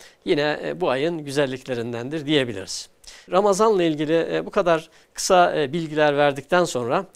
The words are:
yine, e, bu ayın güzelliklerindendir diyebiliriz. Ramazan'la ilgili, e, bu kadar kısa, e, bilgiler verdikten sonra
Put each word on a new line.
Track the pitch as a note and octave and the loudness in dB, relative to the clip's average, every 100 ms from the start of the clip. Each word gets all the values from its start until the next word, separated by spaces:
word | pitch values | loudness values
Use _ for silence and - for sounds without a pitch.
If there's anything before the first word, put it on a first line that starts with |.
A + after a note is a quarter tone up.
| - _ | -20 _
yine, | G3 D#3 D3 D3 | -2 0 0 -2
e, | D3+ D#3 | -6 -4
bu | F3 | -2
ayın | C3 D#3 E3+ | 0 -2 -4
güzelliklerindendir | C#3+ C3+ C#3 C3 - A#2+ A#2 A#2 B2 D#3+ C#3+ | -6 -2 -2 -2 -8 -6 -6 -8 -8 -8 0
diyebiliriz. | D3+ B2 G2 F#2 - - _ - - - | 0 0 -6 -10 -12 -14 _ -20 -20 -2
Ramazan'la | F3+ G#3 F#3+ A3+ G3 | 2 2 4 4 4
ilgili, | E3 D3+ D3+ E3 E3 | 2 0 0 0 0
e, | E3 F#3 | -4 -2
bu | |
kadar | G#3+ F3 D#3+ - _ _ | 0 2 0 -2 _ _
kısa, | - - F#3 F3 D3+ | -8 2 4 4 2
e, | C#3 | -2
bilgiler | E3+ D#3+ D3+ D3+ C#3+ | -4 -4 2 2 4
verdikten | D3 C#3+ - F3+ | 2 0 0 2
sonra | E3+ B2 A#2+ E3 F#3 | 2 -2 -2 -2 -4